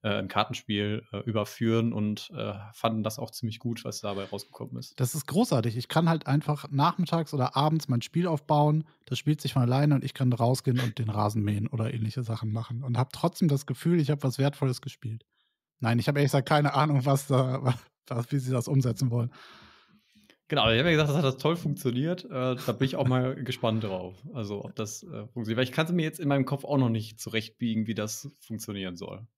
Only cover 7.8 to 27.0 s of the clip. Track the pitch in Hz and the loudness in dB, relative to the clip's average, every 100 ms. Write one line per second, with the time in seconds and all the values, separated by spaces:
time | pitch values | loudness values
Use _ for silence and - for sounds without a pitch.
7.8 | - 120 - 165 180 156 - 151 151 156 | 0 -2 0 -2 0 -2 2 4 6 4
8.8 | 160 _ - 123 - 151 139 135 120 127 | -2 _ -8 -4 0 0 0 2 2 4
9.8 | 147 139 135 - 127 120 117 127 - 123 | 4 2 0 0 0 4 2 2 2 0
10.8 | 120 - 110 107 104 110 104 104 107 120 | 0 -2 -2 2 0 2 0 0 -2 -2
11.8 | 110 120 110 127 113 110 110 110 117 117 | -2 -2 -4 -4 -4 -4 -2 -4 -4 -6
12.8 | 131 117 131 - 170 - 175 139 - 127 | -2 0 0 0 -2 2 2 2 0 -2
13.8 | 165 175 147 147 135 117 135 139 135 123 | 2 2 2 0 0 2 0 2 -2 -2
14.8 | 131 - 110 113 _ _ _ _ _ _ | -8 -10 -10 -10 _ _ _ _ _ _
15.8 | 113 117 117 143 139 143 131 151 147 135 | 2 2 2 2 4 4 4 4 4 4
16.8 | 151 143 131 139 - 131 131 131 131 123 | 4 4 4 2 4 2 2 0 0 -2
17.8 | - _ - 123 120 143 127 131 123 139 | -4 _ -8 -6 -2 -2 0 -2 2 2
18.8 | 123 110 131 120 120 - - - - - | 2 2 0 0 -2 -6 -20 -20 -20 -20
19.8 | _ _ _ _ _ _ _ 147 113 113 | _ _ _ _ _ _ _ 2 4 4
20.8 | 165 156 147 139 139 131 151 170 160 143 | 4 4 4 4 2 2 0 0 -2 -2
21.8 | 131 123 151 175 - 127 127 127 - 113 | 0 0 0 -2 -6 -4 -2 -2 -2 0
22.8 | 135 - 127 127 127 139 135 - 117 110 | 0 2 2 4 2 -2 -6 -2 0 0
23.8 | 107 92 90 95 151 139 104 101 - - | -2 -4 -8 -12 -14 -8 -6 -6 -8 -8
24.8 | 107 - - 117 107 - 107 113 127 - | -8 -8 -12 -12 -10 -8 -4 0 0 0
25.8 | 160 175 156 156 147 139 131 143 - 143 | 0 2 0 -2 0 2 2 -2 0 2
26.8 | 123 113 | 4 2